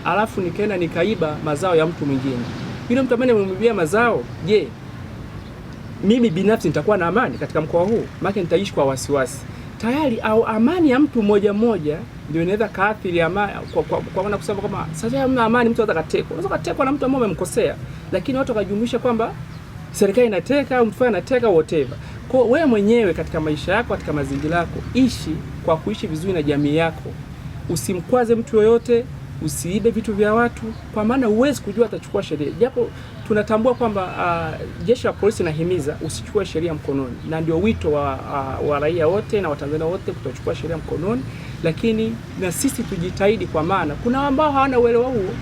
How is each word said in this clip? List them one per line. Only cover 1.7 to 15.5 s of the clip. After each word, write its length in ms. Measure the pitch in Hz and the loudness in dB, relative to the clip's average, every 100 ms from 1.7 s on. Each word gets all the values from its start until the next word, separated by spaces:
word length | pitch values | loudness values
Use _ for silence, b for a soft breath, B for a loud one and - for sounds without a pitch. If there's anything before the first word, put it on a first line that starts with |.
| 165 | 4
ya 100 | 160 | 2
mtu 200 | 165 143 | 0 -2
mwingine. 360 | 135 135 123 117 - - - - | 0 0 -4 -6 -6 -8 -8 0
Yule 120 | 247 | 0
mtu 120 | 254 | 2
ambaye 180 | 240 254 | 2 4
nimemwibia 420 | 220 190 185 233 | 4 2 2 2
mazao, 480 | 202 156 202 240 165 117 - 160 | 2 2 4 4 2 -2 -8 2
je, 220 | 208 131 - - - - - - - - - - - - - | 2 2 -10 -14 -14 -14 -12 -12 -14 -14 -14 -14 -14 -14 -2
mimi 260 | 196 247 233 | 4 4 4
binafsi 380 | 165 196 220 165 | 4 2 2 2
nitakuwa 280 | 151 151 202 | 0 2 2
na 100 | 170 | 2
amani 320 | 196 214 120 | 2 0 -2
katika 220 | 143 160 | -4 -2
mkoa 220 | 156 170 | 0 2
huu? 200 | 190 220 127 - | 2 0 -2 -4
Maana 160 | 190 202 | -2 -2
nitaishi 320 | 175 170 202 | 0 0 0
kwa 120 | - | 0
wasiwasi. 540 | 139 131 - 143 123 - - B B - | 0 0 0 0 0 -4 -12 B B -6
Tayari 420 | 220 277 294 220 | -2 0 0 0
au 260 | 220 214 - | 2 2 2
amani 440 | 220 240 370 311 | 2 2 4 4
ya 80 | 254 | 6
mtu 240 | 294 240 | 4 2
mmoja 300 | 202 208 202 | 4 4 4
mmoja 460 | 202 233 196 151 160 226 - - | 2 2 2 -2 -4 -8 -14 -4
ndio 120 | 156 | 0
inaweza 260 | 175 208 208 | 0 0 0
kaathiri 520 | 190 202 208 190 170 | 2 0 0 -2 2
ama-, 280 | 165 196 202 - - | 2 0 -2 -4 -4
kwa, 80 | 175 | -4
kwa, 180 | 147 175 | -2 -4
kwa 220 | - 175 | -4 -4
maana 140 | 196 196 | -2 -2
kusema 240 | - 202 | -4 -4
kwamba 260 | 202 190 - | -4 -4 -6
sasa 260 | - 226 269 | -6 -2 0
hamna 260 | 262 254 | 2 2
amani, 260 | 226 | 4